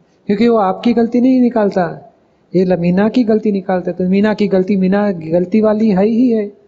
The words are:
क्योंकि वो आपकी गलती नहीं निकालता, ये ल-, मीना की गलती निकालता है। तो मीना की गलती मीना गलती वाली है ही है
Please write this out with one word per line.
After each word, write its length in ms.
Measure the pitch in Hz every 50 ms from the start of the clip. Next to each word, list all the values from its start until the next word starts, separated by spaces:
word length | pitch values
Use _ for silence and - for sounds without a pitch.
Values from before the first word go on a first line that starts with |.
| _ _ _ _ _
क्योंकि 200 | - 208 185 233
वो 100 | 240 233
आपकी 360 | 220 196 185 190 - - 240 226
गलती 280 | 233 233 226 240 247
नहीं 200 | 233 262 262 254
निकालता, 720 | 247 240 - 226 208 196 190 185 175 160 156 147 - - _ _ _ _ _ _ _ _ -
ये 100 | 175 190
ल-, 140 | 185 185 170
मीना 300 | 170 175 180 185 208 226
की 140 | 220 254 240
गलती 280 | 202 220 214 214 220
निकालता 400 | 202 190 185 - 185 180 175 180
है। 60 | 175
तो 120 | 180 185 180
मीना 240 | 190 196 208 214 208
की 140 | 214 208
गलती 280 | 185 190 190 185 185 208
मीना 360 | 196 185 180 196 202 208 208
गलती 500 | 190 170 156 160 165 180 180 180 - 220
वाली 280 | 208 214 208 214 226 220
है 160 | 190 185 202
ही 240 | 220 233 220 262 247
है 220 | 226 220 208 202 - _ _